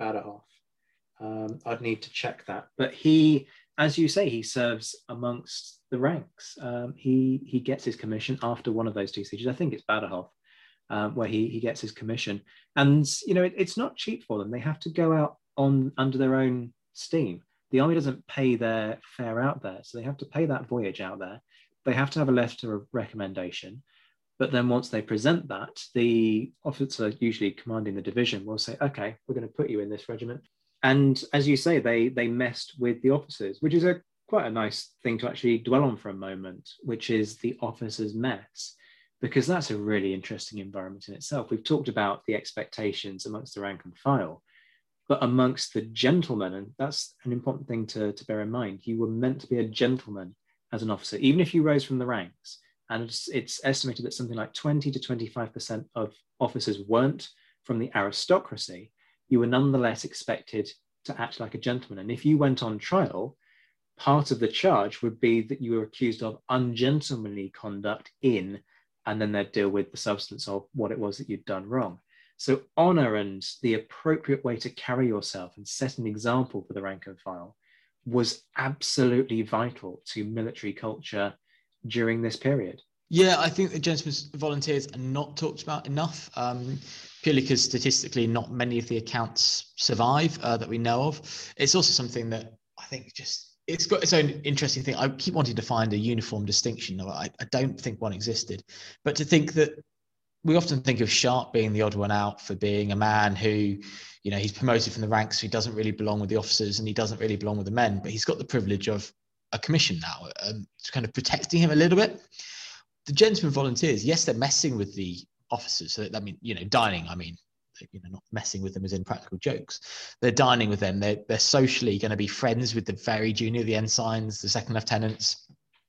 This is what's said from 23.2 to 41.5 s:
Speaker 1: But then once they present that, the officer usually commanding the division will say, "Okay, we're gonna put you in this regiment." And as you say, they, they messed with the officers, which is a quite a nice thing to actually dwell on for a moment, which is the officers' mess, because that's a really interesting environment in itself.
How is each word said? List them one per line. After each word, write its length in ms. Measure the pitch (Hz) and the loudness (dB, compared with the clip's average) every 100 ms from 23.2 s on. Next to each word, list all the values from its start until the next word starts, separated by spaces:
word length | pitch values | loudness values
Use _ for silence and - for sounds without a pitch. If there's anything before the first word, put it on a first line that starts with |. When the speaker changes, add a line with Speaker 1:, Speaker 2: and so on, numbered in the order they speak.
| 98 95 90 - 92 117 - _ _ _ _ _ | -8 -6 -8 -10 -14 -18 -20 _ _ _ _ _
Speaker 1:
But 140 | 135 | 0
then 160 | 127 123 | 2 2
once 220 | 123 123 | 2 0
they 100 | 110 | -4
present 480 | 107 110 131 170 139 | -2 0 2 2 0
that, 340 | 95 - - - | -10 -10 -12 -4
the 580 | 123 120 113 110 107 127 - | 2 4 6 4 2 -2 -6
officer 440 | 151 139 135 - 110 107 | -8 -4 -4 -2 -4 0
usually 300 | 120 110 101 | 0 0 -2
commanding 440 | - 120 110 104 | -4 -6 -4 -4
the 80 | 98 | -4
division 420 | 92 117 120 101 | -4 0 0 -2
will 140 | 101 107 | -6 -6
say, 180 | - 117 | -6 -2
"Okay, 340 | 143 - 104 117 - | -4 -2 -8 -8 -8
we're 80 | |
gonna 120 | 131 113 | -6 -6
put 220 | - 139 | -4 -2
you 100 | 104 | -2
in 80 | 101 | -4
this 180 | 104 - | -8 -8
regiment." 320 | 110 120 135 - _ _ _ | -8 -8 -10 -16 _ _ _
And 400 | 131 135 139 131 - | 4 6 6 4 2
as 160 | 147 143 | 2 4
you 80 | 135 | 4
say, 220 | 170 170 | 4 4
they, 320 | 123 117 120 | 4 4 2
they 180 | 127 117 | 2 0
messed 460 | 120 123 123 - 127 | 0 -2 -4 -12 -2
with 220 | 120 120 | -2 2
the 100 | 131 | 4
officers, 460 | 143 - - 98 - | 4 0 -6 -6 -2
which 120 | 151 | 2
is 120 | 165 | 4
a 180 | 180 175 - _ _ | 4 2 -4 _ _
quite 160 | 214 | 0
a 60 | 117 | 0
nice 400 | 113 107 - - _ | 0 -2 -4 -10 _
thing 140 | 120 113 | -4 -2
to 80 | 123 | -4
actually 280 | - 120 117 | 0 2 2
dwell 280 | 117 131 | 4 4
on 120 | 143 107 | 4 0
for 140 | 104 | -8
a 40 | |
moment, 540 | 98 95 95 92 92 - - | -10 -10 -10 -12 -14 -20 -12
which 280 | 139 113 - | -6 -6 0
is 300 | 113 107 - | 0 0 -2
the 180 | 117 123 | -6 -4
officers' 500 | 117 - 113 - 107 | -6 -6 -8 -6 -6
mess, 640 | 107 127 98 - - - - _ _ _ _ | -2 -2 -4 -10 -16 -16 -16 _ _ _ _
because 240 | 131 139 127 | 0 0 2
that's 240 | 180 143 | 0 -2
a 80 | 104 | -4
really 340 | 104 104 95 | 0 0 0
interesting 460 | 95 - 104 - 104 | -4 -6 -10 -10 -12
environment 500 | 98 98 92 98 - | -10 -10 -10 -14 -16
in 60 | |
itself. 360 | 98 - 143 113 | -16 -8 -8 -4